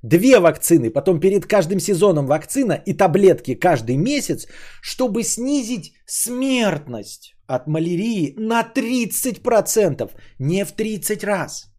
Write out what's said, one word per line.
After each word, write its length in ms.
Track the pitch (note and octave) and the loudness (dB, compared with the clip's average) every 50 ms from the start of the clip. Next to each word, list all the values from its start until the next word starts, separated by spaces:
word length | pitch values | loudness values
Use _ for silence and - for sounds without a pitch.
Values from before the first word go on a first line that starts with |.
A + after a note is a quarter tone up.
| - | 0
Две 360 | A#2 D3+ F3 G3+ C4 C4 A3 | 2 2 4 6 6 6 8
вакцины, 520 | F3 E3 D3+ - - - E3 D#3+ B2 - | 6 4 2 2 2 4 4 4 4 2
потом 280 | - C#3 C#3 F#3+ F#3 D3+ | -2 -2 0 0 0 2
перед 260 | D3+ G3 G3 G3 - | 2 2 2 2 0
каждым 320 | - - G3+ F3 D#3 G3+ F#3+ | 2 0 0 2 2 -2 -4
сезоном 480 | - - G3+ D#3+ G3+ G3+ F3 D3+ C#3 | -2 -2 0 2 4 2 2 2 0
вакцина 460 | C3 D3 D3+ - - - C4+ C4+ G#3+ D#3 - - | 0 -2 -2 -2 -6 -4 -2 0 0 -2 -2 -2
и 80 | - E3+ | -6 0
таблетки 640 | D3 G3 F#3 D3 F#3+ G3+ F#3+ D#3+ - - - B2 | 2 2 2 4 6 6 6 6 4 0 -8 -6
каждый 420 | - - F3+ E3 B2 A2 A2+ B2+ | 0 2 2 2 2 0 -2 -2
месяц, 500 | C3+ E3+ B3+ D4 C#4+ - - D3+ A2 - - - - - - - - | 0 0 0 0 -2 -2 -4 -6 -8 -8 -16 -18 -20 -20 -18 -20 -16
чтобы 420 | - - - - B3+ A#3+ G3 A3+ A3 | -14 -14 -4 -2 -2 -2 0 -2 -4
снизить 680 | - - A3 A#3+ C4+ D4 C#4+ A#3+ G#3+ B3+ G#3 - - _ _ _ | -4 -4 -4 -4 -2 -2 -2 -2 -4 -6 -8 -8 -14 _ _ _
смертность 1300 | - - - - A3 B3 B3 C4 C4+ C4 B3 A3+ G3+ E3 C#3+ D3 C#3 B2 A2 G2 - - - - - _ _ _ | -10 -8 -6 -6 -6 -4 -4 -2 -2 0 0 0 0 -2 -4 -6 -10 -12 -12 -12 -14 -18 -20 -20 -20 _ _ _
от 200 | _ C3 B2+ - | _ -6 -6 -4
малярии 680 | D#3 D3+ D#3+ E3 F3 F3+ E3+ G3+ A#3 A3+ G3+ D#3+ D#3 C#3 | -2 -2 -2 -2 -2 -2 -2 -2 -2 -2 -2 -4 -4 -4
на 260 | - A3 A3 A#3 A#3 A3+ | -6 -4 -2 0 -2 -2
тридцать 760 | A#3 - C#4 A3+ A3+ B3+ B3+ A#3 G3 - - - C4 G#3 - | -2 -4 -4 -2 -2 -2 -2 -2 -2 -4 -4 -4 -6 -6 -4
процентов. 720 | - B3 A#3+ G#3+ F#3+ - - A3 G#3 E3+ C3+ - A2+ - - - - - _ - | -2 2 2 2 2 2 0 2 2 2 0 -4 -8 -10 -10 -20 -20 -20 _ -6
Не 260 | B2+ C#3+ F3 F#3+ G3+ | -4 -2 -2 -2 -2
в 80 | - - | -4 -6
тридцать 500 | - A3 A3 G#3+ F#3+ - - G#3+ - - | -6 -6 -4 -4 -6 -6 -6 -6 -4 -4
раз 500 | G3 G#3 F#3 D3 A#2+ - - - - _ | -4 -4 -4 -4 -8 -10 -16 -16 -20 _